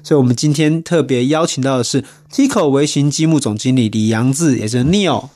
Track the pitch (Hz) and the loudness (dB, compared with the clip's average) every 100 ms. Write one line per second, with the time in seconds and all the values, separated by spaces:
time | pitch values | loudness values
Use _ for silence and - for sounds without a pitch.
0 | - 147 127 120 151 147 151 165 - 170 | 0 2 2 2 0 0 0 0 -2 -2
1 | 127 123 131 156 170 139 135 131 117 135 | 0 0 0 0 -2 -2 -2 -2 -2 -4
2 | - - - - 269 233 151 135 147 143 | -4 -16 -10 0 0 2 2 2 0 0
3 | 143 - 160 151 120 104 127 131 110 110 | 0 0 2 2 0 -2 0 0 0 0
4 | 107 110 127 139 165 123 107 123 139 202 | 0 0 0 0 0 0 -2 -2 0 0
5 | 180 113 - | 0 -2 -6